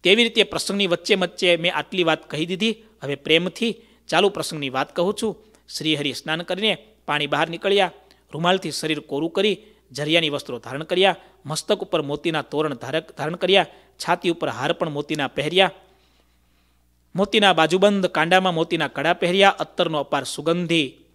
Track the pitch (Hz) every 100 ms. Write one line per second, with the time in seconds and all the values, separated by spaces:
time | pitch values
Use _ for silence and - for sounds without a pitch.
0 | 175 214 233 233 190 160 - 202 196 170
1 | - 202 180 - 185 170 175 151 143 190
2 | 165 156 - 156 170 185 220 220 - _
3 | 139 139 - 160 180 - 226 - _ _
4 | _ 160 202 202 151 156 139 131 147 -
5 | 180 214 220 - _ _ _ - 151 147
6 | 143 120 - 160 175 180 220 185 - _
7 | - 147 147 147 165 165 196 202 185 -
8 | _ _ _ 147 175 190 175 143 156 147
9 | 143 139 165 180 214 180 - _ _ 131
10 | 151 165 160 143 - 120 113 139 156 180
11 | 190 170 - _ 139 156 - 202 196 170
12 | 139 147 170 160 - 147 156 127 123 156
13 | 165 - 147 175 180 196 160 - _ _
14 | - 175 175 165 147 120 139 170 165 143
15 | 147 147 135 - 151 180 185 - _ _
16 | _ _ _ _ _ _ _ _ _ _
17 | _ 165 196 220 202 165 156 185 202 202
18 | 180 156 165 185 185 165 170 165 143 -
19 | 151 175 175 190 196 - 156 - 170 156
20 | 139 - - - 151 170 170 165 131 -
21 | _